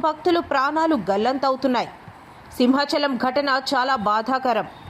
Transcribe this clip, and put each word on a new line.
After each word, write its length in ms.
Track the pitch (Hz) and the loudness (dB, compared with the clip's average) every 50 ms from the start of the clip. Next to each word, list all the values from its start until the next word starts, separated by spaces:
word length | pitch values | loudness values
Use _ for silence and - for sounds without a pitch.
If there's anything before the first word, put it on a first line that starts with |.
| 285 | 0
భక్తులు 360 | 311 311 311 - 359 339 339 339 - | -2 -2 0 0 0 2 2 0 0
ప్రాణాలు 440 | 294 269 262 285 302 320 330 320 320 247 175 185 | 0 0 0 0 0 0 2 2 0 0 0 0
గల్లంతవుతున్నాయి. 800 | 196 202 220 240 269 269 285 269 262 262 277 262 247 226 185 - - - - - - - - - - - - - - - | 0 0 0 0 0 0 0 0 0 0 0 0 0 0 -2 -4 -8 -18 -20 -20 -20 -20 -20 -20 -20 -20 -20 -8 -2 2
సింహాచలం 580 | 254 240 262 277 285 285 330 294 294 285 269 220 - | 4 4 4 2 2 0 0 0 0 0 0 0 0
ఘటన 240 | 254 247 285 285 285 269 277 269 - | 0 0 0 0 2 0 0 0 0
చాలా 240 | 277 254 254 269 269 254 196 | 0 0 2 2 0 0 0
బాధాకరం. 600 | 208 208 220 226 240 262 262 254 254 226 214 175 - - - - - | 0 0 0 0 0 -2 0 0 0 0 0 -2 -4 -8 -18 -20 -20